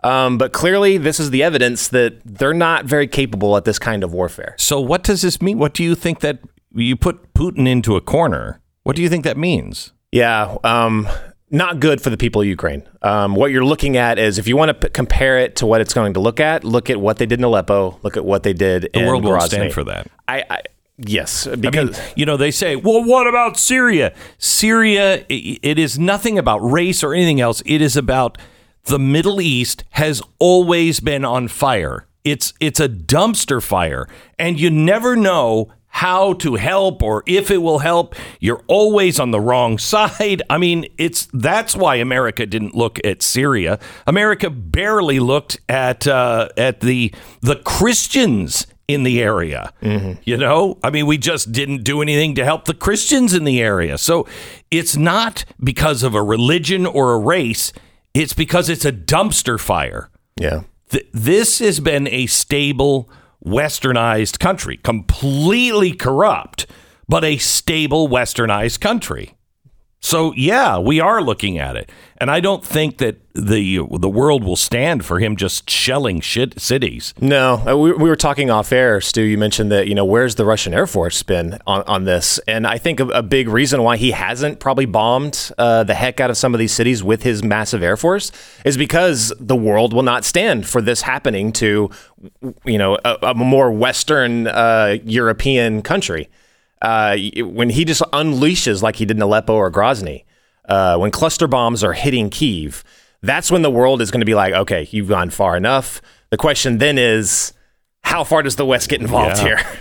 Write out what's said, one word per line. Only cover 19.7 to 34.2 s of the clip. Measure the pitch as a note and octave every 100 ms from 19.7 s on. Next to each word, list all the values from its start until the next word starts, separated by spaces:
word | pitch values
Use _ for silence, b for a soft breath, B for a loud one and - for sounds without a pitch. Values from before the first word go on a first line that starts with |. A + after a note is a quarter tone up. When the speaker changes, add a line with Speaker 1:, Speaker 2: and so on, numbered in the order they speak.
Speaker 2:
for | C#2
that. | B1 G1+ G1+ _ -
Speaker 1:
I, | C3 -
I, | - - _ _ -
yes, | A2 G#2 - - C3+
Speaker 2:
I |
mean, | B2+
Speaker 1:
because | A#2 D3+ C3+ B B -
Speaker 2:
you |
know, | D3 C#3+
they | C#3+
say, | - F3+ C3+
"Well, | F#3+ A3+
what | A#3 B3+ A#3+
about | A#3+ A#3 -
Syria?" | - B3+ B3 F#3 A2 B B B
Syria, | - - G#3+ A3+ A3 G3+ G3 F#3 -
i-, | C3 F2 -
it | C#3+ D3+
is | D#3 C#3
nothing | F3 G3 A3+ G#3
about | A#2+ G#2+
race | A2+ D3 F3 E3+
or | D3+
anything | E3 E3+ C#3+
else. | A#2+ A2+ -
It | D3+
is | D3+ D3
about | B2+ C3 A#2+ - B B B B
the | - C#3+
Middle | C3+ D3 F3 G3+
East | E3+ B2+ B2 - -
has | - D#3 C3 - _
always | F3 F3+ F3 E3+ E3 D#3
been | A#2 C#3+
on | C3+ B2 A#2+
fire. | - C#3 A#2 D2+ A1+ _ _
It's, | D3 C#3+ - -
it's | D#3 -
a | C#3+
dumpster | G2+ D#2+ C#3+ G#3+ G#3+ - B2+
fire, | - F#2+ E2 C2 - B